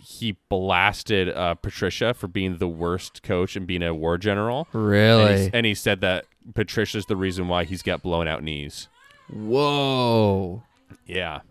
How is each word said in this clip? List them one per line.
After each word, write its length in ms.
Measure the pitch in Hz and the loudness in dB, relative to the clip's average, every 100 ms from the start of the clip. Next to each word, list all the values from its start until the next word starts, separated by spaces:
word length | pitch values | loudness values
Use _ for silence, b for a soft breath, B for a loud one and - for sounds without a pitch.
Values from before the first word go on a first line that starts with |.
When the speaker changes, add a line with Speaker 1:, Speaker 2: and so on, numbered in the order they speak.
Speaker 1:
he 340 | - - 117 98 - | -20 -8 -6 -6 -4
blasted, 800 | 95 95 90 101 101 - 101 90 | -2 2 2 2 0 0 0 2
uh, 260 | - 87 85 | 0 -2 -2
Patricia 580 | 95 - 95 - 117 | -6 -4 -4 0 -2
for 140 | 123 98 | -2 -6
being 300 | 92 95 87 | -4 -2 -2
the 100 | 90 | -4
worst 560 | 82 85 92 - - | -2 -4 -4 -6 -12
coach 320 | - 90 95 104 | -4 -2 -2 -4
and 100 | 90 | -6
being 180 | 90 | -4
a 100 | 85 | -2
war 240 | 80 80 87 | -2 -2 0
general. 500 | 101 101 110 127 - | 0 -2 -2 -4 -6
Speaker 2:
Really? 500 | 110 107 101 107 113 | -2 2 6 8 8
Speaker 1:
And 160 | 104 98 | 8 6
he, 100 | 95 | 2
and 120 | 117 113 | 2 0
he 80 | |
said 280 | 101 113 98 | 0 0 0
that 240 | 95 92 - _ - | 0 -2 -4 _ -8
Patricia's 520 | 110 107 - 104 107 - | -6 -2 -2 -2 -2 -4
the 100 | 98 | -2
reason 320 | 95 90 90 | -2 -2 0
why 160 | 90 | 0
he's 180 | 80 90 | -2 -4
got 200 | - 85 | -4 -4
blown 240 | 92 85 80 | -2 0 0
out 160 | 78 | -4
knees. 460 | 76 73 73 - - _ - - - | -6 -8 -8 -12 -18 _ -20 -20 -16
Speaker 2:
Whoa. 1300 | 104 107 131 147 143 139 127 123 113 104 98 92 98 - _ - - - | -10 -2 2 2 2 0 0 2 4 4 2 -2 -8 -14 _ -20 -20 -10
Speaker 1:
Yeah. 360 | 90 85 - - | -6 -6 -8 -14